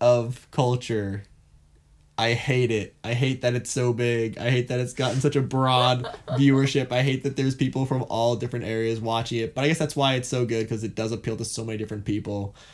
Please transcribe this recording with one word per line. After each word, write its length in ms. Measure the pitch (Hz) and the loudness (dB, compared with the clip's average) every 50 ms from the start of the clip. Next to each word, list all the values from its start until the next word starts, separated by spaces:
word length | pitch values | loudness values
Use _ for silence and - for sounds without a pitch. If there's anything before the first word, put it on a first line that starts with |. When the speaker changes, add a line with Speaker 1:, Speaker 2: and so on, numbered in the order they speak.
Speaker 1:
of 460 | 120 123 123 120 113 120 123 - - - | 4 4 4 4 2 -2 -6 -10 -12 -6
culture 720 | - - 131 123 123 123 - - 117 107 101 98 98 104 101 - - _ _ _ _ - _ _ _ _ _ _ _ _ _ _ _ | 0 0 2 2 2 0 -2 -2 -2 -2 -2 -4 -6 -8 -10 -12 -20 _ _ _ _ -20 _ _ _ _ _ _ _ _ _ _ _
I 180 | - 113 117 120 | -2 0 0 0
hate 360 | 123 - - 131 127 123 110 | 0 0 0 2 2 2 2
it. 240 | 113 107 98 - - _ - | 2 0 -2 -4 -10 _ -6
I 120 | 113 120 | -4 -2
hate 280 | 120 135 131 131 131 - | 0 0 0 0 0 0
that 120 | 123 120 | 0 0
it's 160 | 123 - - | 0 -2 -4
so 220 | - 135 123 123 120 | -2 0 0 0 2
big. 460 | 110 120 120 120 117 113 113 101 - | 0 0 0 0 0 0 -2 -4 -4
I 120 | - 120 | -2 0
hate 180 | 131 123 123 - | 2 2 0 0
that 100 | 127 123 | -2 -2
it's 140 | 123 123 - | -4 -4 -4
gotten 280 | - 127 127 104 135 | -2 -2 -2 0 2
such 140 | 131 147 - | 0 2 2
a 80 | 143 131 | 2 0
broad 640 | 123 135 131 131 131 127 123 123 127 127 123 123 | 0 0 2 4 4 4 6 6 4 4 2 -2
Speaker 2:
<laughs> 240 | - - - - - | -6 -10 -12 -8 -4
Speaker 1:
viewership. 640 | 127 127 139 139 135 135 135 135 - 139 127 127 123 | 2 4 6 6 6 6 4 4 2 0 0 0 0
I 100 | 123 135 | 0 2
hate 220 | 139 131 127 - | 2 0 0 -2
that 120 | 143 135 | -4 -2
there's 200 | - 135 135 131 | 0 0 0 0
people 300 | - 135 127 - 135 135 | 0 0 0 0 -2 -2
from 180 | 127 131 131 127 - | 0 -2 -2 -2 -2
all 280 | - 113 117 120 120 | 0 0 2 2 2
different 300 | 107 120 120 - 120 101 | 0 -2 -4 -6 -4 -4
areas 340 | 101 113 113 113 113 113 110 | -4 -2 -2 0 0 -2 -2
watching 380 | 110 113 113 117 117 - 120 117 | -2 -2 0 -2 -2 -2 -2 -4
it. 160 | 113 113 - | -4 -4 -2
But 100 | 127 139 | 0 0
I 40 | 151 | 2
guess 100 | 160 - | 2 0
that's 180 | 156 147 - | -2 -2 0
why 180 | 143 139 135 131 | 0 2 2 2
it's 140 | 127 127 - | 0 -2 -2
so 160 | - 127 123 | -2 0 0
good, 240 | 117 117 113 110 107 | 0 0 -2 -2 -2
'cause 160 | 113 104 113 | -4 -4 -4
it 100 | 107 - | -6 -4
does 160 | - 110 110 | -4 -4 -4
appeal 260 | 113 107 - 117 110 | -4 -4 -4 -6 -6
to 80 | - - | -4 -6
so 200 | - - - 113 | -6 -6 -6 -6
many 120 | 113 110 | -6 -6
different 280 | 107 110 107 110 104 98 | -6 -6 -6 -8 -6 -4
people. 500 | - 101 104 104 104 104 101 101 101 - - - - | -2 -2 -2 -2 -4 -6 -6 -6 -8 -10 -14 -20 -20